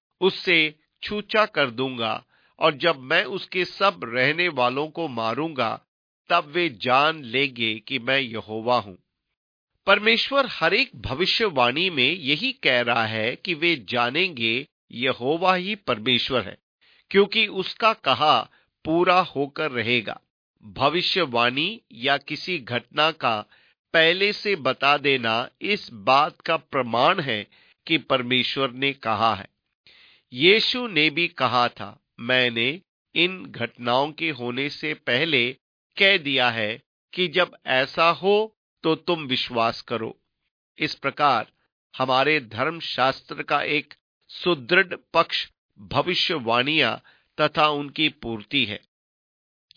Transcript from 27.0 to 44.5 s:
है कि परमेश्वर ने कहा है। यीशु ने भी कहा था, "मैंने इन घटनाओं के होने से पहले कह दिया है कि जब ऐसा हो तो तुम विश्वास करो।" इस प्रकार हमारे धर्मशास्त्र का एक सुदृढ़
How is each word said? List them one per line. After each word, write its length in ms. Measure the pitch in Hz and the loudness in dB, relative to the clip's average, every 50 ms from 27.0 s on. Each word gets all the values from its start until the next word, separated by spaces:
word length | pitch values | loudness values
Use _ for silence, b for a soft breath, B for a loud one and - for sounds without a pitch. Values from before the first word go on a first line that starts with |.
| 135 165 190 196 | 4 4 4 2
है 260 | 143 135 110 104 101 - b b b b b b - | 0 -2 -4 -4 -6 -8 b b b b b b -4
कि 120 | - 165 147 | -2 -2 -2
परमेश्वर 720 | - - 135 127 123 123 127 127 117 - - 139 135 127 | 0 0 -2 0 0 2 0 0 0 0 -2 -2 -2 -2
ने 220 | 120 131 139 139 | -2 -2 -4 -4
कहा 420 | 135 - - 113 110 101 113 113 104 | -4 -4 -4 -2 0 2 2 2 0
है। 140 | 95 98 - _ _ _ _ _ _ _ b b b b b b b b b | 0 -6 -12 _ _ _ _ _ _ _ b b b b b b b b b
यीशु 540 | 123 123 151 180 208 220 214 - - 247 247 | -2 2 4 4 6 4 2 0 -2 -4 -4
ने 240 | 226 185 151 151 151 | -4 0 0 0 0
भी 180 | 139 160 175 165 | 0 -2 -4 -4
कहा 400 | - - 131 117 117 123 120 117 | -2 -2 -2 0 2 2 0 0
था, 360 | - - 104 101 107 - _ _ _ - | -2 -6 -16 -16 -16 -20 _ _ _ -10
"मैंने 600 | 120 120 127 127 123 123 117 117 117 131 156 190 - _ _ _ _ _ - | -4 0 2 2 2 2 0 0 -2 -2 -4 -6 -12 _ _ _ _ _ -2
इन 320 | 139 170 185 185 180 - | 0 0 0 -2 -6 -14
घटनाओं 640 | - 101 - 117 113 - - 120 120 120 131 143 156 | -14 -10 -8 -8 -8 -8 -6 -2 0 0 2 0 -2
के 180 | 151 - 165 160 | -4 -6 -6 -6
होने 400 | 147 120 120 120 123 131 139 147 | -6 -6 -6 -6 -4 -4 -4 -4
से 240 | 143 - 156 151 151 | -6 -6 -6 -8 -8
पहले 580 | - - 127 120 127 160 165 147 127 117 123 131 _ _ _ _ _ _ _ _ - | -6 -4 -2 0 0 0 2 2 2 0 0 -4 _ _ _ _ _ _ _ _ 2
कह 200 | 202 196 202 185 | 2 4 4 2
दिया 320 | 143 143 135 131 123 123 | 0 -2 0 2 2 2
है 320 | 113 113 107 104 113 127 _ _ _ _ _ _ | 0 0 -2 -4 -6 -8 _ _ _ _ _ _
कि 160 | - 180 180 170 | -6 -4 -4 -2
जब 300 | 139 180 175 - - - - | 0 0 0 -2 -4 -8 -4
ऐसा 440 | - 131 131 135 - - 175 165 170 | 0 0 0 0 0 2 2 2 2
हो 460 | 165 131 170 196 208 208 220 220 _ _ _ _ _ _ | 2 2 2 2 2 2 2 -2 _ _ _ _ _ _
तो 120 | - 160 160 | 0 0 0
तुम 260 | 156 - 180 175 160 | 0 0 -2 -2 -2
विश्वास 600 | 151 123 127 - - - 123 113 113 113 113 - | -2 -4 -4 -4 -4 -2 0 0 2 2 0 -4
करो।" 380 | - - 123 110 110 113 - _ _ _ _ _ _ _ _ _ _ _ _ - | -6 -6 -6 -4 -4 -6 -10 _ _ _ _ _ _ _ _ _ _ _ _ -6
इस 160 | 156 143 - | -6 -6 -4
प्रकार 580 | - - 135 - - 147 143 123 110 110 - _ _ _ _ _ _ _ _ - - | -4 -6 -6 0 2 2 4 4 2 0 -4 _ _ _ _ _ _ _ _ -6 -4
हमारे 420 | 131 131 127 131 135 147 156 151 | 0 2 2 4 4 4 2 0
धर्मशास्त्र 1040 | 127 107 107 110 135 156 170 165 - - - 131 127 131 131 - - - 156 151 | -2 -4 -4 -4 -4 -4 -4 -6 -10 -6 -2 2 2 2 0 -2 -8 -14 -12 -10
का 200 | 151 - 151 143 | -4 -2 -2 -2
एक 320 | - 143 147 151 - - - _ _ _ _ _ _ - | 0 0 -2 -2 -4 -6 -14 _ _ _ _ _ _ -20
सुदृढ़ 640 | - - - 180 | -12 -4 -2 0